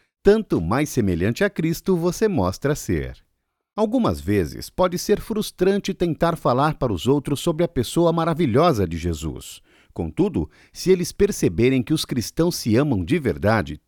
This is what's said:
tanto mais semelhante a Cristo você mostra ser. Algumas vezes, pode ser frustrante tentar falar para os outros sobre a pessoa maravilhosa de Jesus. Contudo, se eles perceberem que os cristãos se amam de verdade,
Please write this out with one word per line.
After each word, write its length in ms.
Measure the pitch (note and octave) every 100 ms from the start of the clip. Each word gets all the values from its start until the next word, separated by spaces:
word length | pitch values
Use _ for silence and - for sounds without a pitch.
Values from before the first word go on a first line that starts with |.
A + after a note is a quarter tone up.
| _ _
tanto 380 | - A3 G#3 C3+
mais 280 | D#2+ A#2+ D#3
semelhante 540 | - G2+ F2 F#2+ A#2+
a 60 | G3
Cristo 460 | - E3 E3 - F3+
você 300 | E3+ E3+ A3
mostra 460 | E3+ F#2 F#2+ C#3
ser. 440 | D3 - E2+ B1+ B1+ _ _ _ _ _ -
Algumas 460 | G#3+ B3+ G3 D#2+
vezes, 480 | D2+ G#2 D#2+ A1+ -
pode 280 | - F#3 E3+
ser 220 | - G#3
frustrante 720 | - G#3+ G3+ - F3+ G3+ -
tentar 440 | F#3+ F3 D3 E3+ D#3+
falar 380 | D3+ B2 D3+ D#3
para 180 | C3
os 140 | F#2+ A#2
outros 340 | C#3+ C3+ C#3+
sobre 240 | - D#3+ E3+
a 20 |
pessoa 460 | - A#2 - E3+
maravilhosa 760 | E3 E3 D#3 E3 A2 F3 B2 F2+
de 100 | E2
Jesus. 640 | F2 D#2+ D#2+ C2+ - - _ _ _
Contudo, 560 | - E2+ - G3 D3 D#2 _ _
se 180 | - -
eles 220 | F#3 F3
perceberem 680 | - G3+ G#3 C#3+ E2 A#2+ C3
que 120 | B2
os 100 | D#3
cristãos 520 | - C3+ G#2+ - E3+ -
se 180 | - A2
amam 280 | D3 A2
de 140 | E2+ E3
verdade, 600 | C3 D2 F#2 A2+ D2 D2+